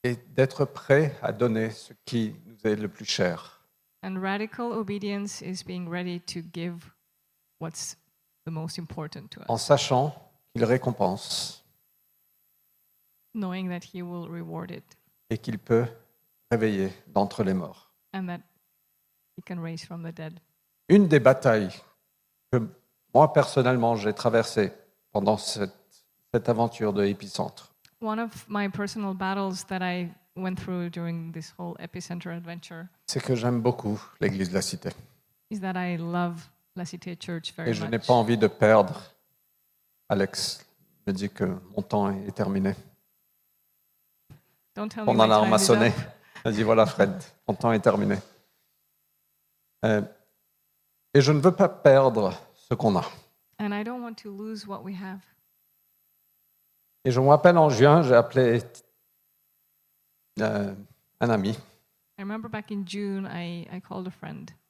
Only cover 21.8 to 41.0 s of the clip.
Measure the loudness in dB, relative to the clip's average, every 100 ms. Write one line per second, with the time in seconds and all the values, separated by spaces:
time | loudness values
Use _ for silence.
21.8 | _ _ _ _ _ _ _ -2 -2 -12
22.8 | _ _ _ 4 6 4 2 2 2 2
23.8 | 2 0 -2 -2 2 2 0 0 -2 -4
24.8 | _ _ _ 0 0 0 -4 -6 -6 _
25.8 | _ _ _ _ _ -2 0 0 0 -2
26.8 | -2 0 0 -2 -8 -8 -8 -10 -20 _
27.8 | _ _ -6 -6 -8 -12 -8 -4 -4 -6
28.8 | -8 -6 -6 -4 -4 -4 -4 -6 -8 -6
29.8 | -4 -4 -8 -12 _ -10 -8 -6 -6 -6
30.8 | -6 -6 -8 -8 -10 -14 -16 -12 -12 -12
31.8 | -14 -14 -12 -10 -10 -12 -12 -16 -16 -18
32.8 | -18 _ -8 -6 -2 -2 0 0 0 -2
33.8 | -6 -6 -10 _ -4 -2 -2 -2 -4 -8
34.8 | -10 -12 -20 _ _ _ _ -8 -6 -6
35.8 | -6 -6 -4 -4 -4 -6 -16 _ _ -14
36.8 | -12 -12 -14 -12 -10 -10 -10 -8 -6 -4
37.8 | -4 -4 2 2 4 2 2 4 6 6
38.8 | 4 -4 -16 _ _ _ _ _ _ _
39.8 | _ _ _ -2 0 -2 -8 -8 _ _
40.8 | _ _